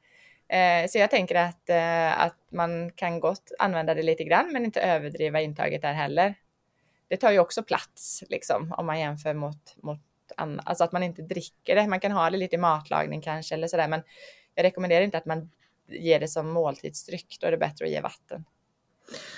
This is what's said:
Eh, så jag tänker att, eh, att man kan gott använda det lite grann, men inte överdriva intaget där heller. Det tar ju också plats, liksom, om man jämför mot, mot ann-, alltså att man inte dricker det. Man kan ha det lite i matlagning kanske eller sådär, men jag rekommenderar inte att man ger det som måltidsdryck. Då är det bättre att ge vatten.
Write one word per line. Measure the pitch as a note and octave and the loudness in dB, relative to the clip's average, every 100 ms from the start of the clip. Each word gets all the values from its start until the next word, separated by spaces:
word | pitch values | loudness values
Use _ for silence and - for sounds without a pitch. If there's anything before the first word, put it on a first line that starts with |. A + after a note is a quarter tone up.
| _ _ _ _ - | _ _ _ _ -2
Eh, | F#3 F3+ F3 E3+ | 2 4 4 2
så | A3+ | 2
jag | G#3 | 4
tänker | A#3+ F3+ F3 | 4 2 2
att, | F3 E3+ - | 2 -2 0
eh, | E3+ E3 E3 D#3+ - | 2 4 2 2 4
att | E3+ - _ | 2 0 _
man | F3 E3+ E3+ E3+ | -4 -2 -2 -6
kan | - F3+ E3+ | -6 -4 0
gott | D#3+ F#3+ - - | -2 -2 -8 -2
använda | G3 E3+ D#3+ | 0 2 0
det | D#3 | 0
lite | D#3+ D#3+ | 2 0
grann, | D#3 E3+ E4+ | 2 2 2
men | C#4 A#3 | -2 -2
inte | - | 0
överdriva | F#3 E3 D3 D#3 D#3 D3+ | 0 0 -2 -4 -2 0
intaget | D#3 D3 D3 D3+ | -2 -2 -2 -2
där | D3+ | -4
heller. | D3 C#3+ D3 G3 G3+ _ _ _ _ _ _ _ | -2 -2 2 2 0 _ _ _ _ _ _ _
Det | F#3+ | 2
tar | B3 | 4
ju | G3+ | 6
också | E3+ - | 4 0
plats, | G#3+ - - - - - - | -4 -4 -6 -8 -6 -6 -6
liksom, | - - A2+ D#3+ - | -8 -2 -2 -2 -6
om | E3+ | -4
man | D#3 | -4
jämför | D3+ D3 D#3+ | -4 -4 -6
mot, | D3+ D3 D3+ - - | -6 -6 -10 -18 -14
mot | D3 D3+ _ _ _ - | -12 -12 _ _ _ -10
ann-, | D#3 D3 - | -8 -6 -6
alltså | E3+ | 0
att | E3+ | 0
man | F3+ | 0
inte | F3+ E3+ | -4 -6
dricker | D#3+ F#3+ - - - F#3+ | -8 -8 -10 -10 0 2
det. | G#3+ | 2
Man | F#3 | 0
kan | G3+ | 0
ha | G3+ E3 | 2 2
det | F#3 | 0
lite | F#3 E3 | -2 0
i | |
matlagning | F3 D#3 D3+ D3+ D3+ D3+ | 2 2 0 -2 -2 -4
kanske | D#3 D#3 D#3+ D#3+ | -6 -8 -6 -6
eller | E3 | -2
sådär, | E3 D3+ | 0 0
men | D#3+ D#3+ - - - _ - | -2 -6 -18 -20 -20 _ 2
jag | |
rekommenderar | F3+ F#3 F3+ E3+ | 2 2 2 4
inte | G3+ E3 | 4 0
att | D#3+ | -4
man | D#3+ E3 _ _ _ _ | -6 -6 _ _ _ _
ger | - E3 D3+ | -6 4 4
det | D#3 | 4
som | E3 D#3 | -2 -2
måltidsdryck. | E3+ D#3 C#3 D3+ D3+ - F3 - - | 0 0 -2 -8 -8 -8 -10 -12 -6
Då | - | -2
är | |
det | D#3+ | 0
bättre | D3+ D3 D#2+ | -2 -2 -4
att | |
ge | D2+ | -4
vatten. | - - _ - D#3+ _ _ _ _ _ _ - - | -6 -10 _ -16 -16 _ _ _ _ _ _ -18 -16